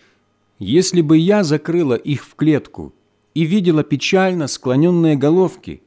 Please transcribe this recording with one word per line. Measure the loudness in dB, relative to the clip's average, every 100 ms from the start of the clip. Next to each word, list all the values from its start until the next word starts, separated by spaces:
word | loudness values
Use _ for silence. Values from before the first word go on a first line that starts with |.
| _ _ _ _ _ -12
Если | -2 0 2 0
бы | 2
я | 2 4 0
закрыла | 0 -2 -2 -2 -2
их | -2 -4 -8
в | -8
клетку | -2 0 0 -4 -14 -18 -20 _ _ _
и | -4
видела | -2 0 2 0
печально | 0 -4 0 0 0 -2 -6
склонённые | -6 -2 2 2 2 2
головки | 2 2 2 0 -4 -16 -18